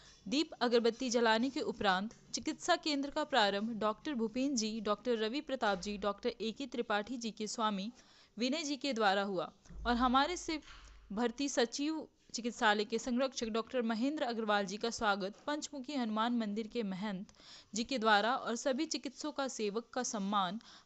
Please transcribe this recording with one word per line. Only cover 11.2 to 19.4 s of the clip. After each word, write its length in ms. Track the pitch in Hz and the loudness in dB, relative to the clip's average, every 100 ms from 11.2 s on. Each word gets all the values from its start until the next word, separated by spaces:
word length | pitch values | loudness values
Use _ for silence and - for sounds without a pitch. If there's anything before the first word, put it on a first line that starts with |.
| 240 233 277 | 0 0 0
सचिव 560 | 277 240 - 294 320 - _ - | 2 0 0 -2 -2 -6 _ -12
चिकित्सालय 520 | - 226 - 220 208 | -6 -6 2 4 4
के 140 | 208 226 | 2 -2
संरक्षक 500 | 262 240 269 - 226 | 0 0 0 -2 -2
डॉक्टर 320 | 226 220 254 | -2 -2 0
महेंद्र 400 | 226 214 269 302 | 0 0 0 0
अग्रवाल 400 | 247 226 214 208 | 0 0 2 2
जी 120 | 190 185 | 0 -2
का 120 | 226 | -4
स्वागत 480 | - 220 202 190 - - | 0 0 2 -2 -6 -6
पंचमुखी 480 | 302 - 285 254 | -6 -6 -10 -6
हनुमान 420 | 285 226 214 233 240 | -4 -2 0 2 0
मंदिर 300 | 214 208 214 | 0 -4 -4
के 160 | 240 | -4
महंत 500 | 202 185 214 185 214 - - - - | -4 -4 -4 -6 -8 -16 -20 -20 -8
जी 80 | 202 | -6
के 140 | 240 262 | -2 2
द्वारा 380 | 220 202 220 | 6 6 6
और 200 | 269 190 233 | 2 -2 -2
सभी 280 | 285 262 311 | 0 0 -2
चिकित्सकों 440 | 277 - - 302 | -4 -6 -6 -6
का 160 | 285 | -4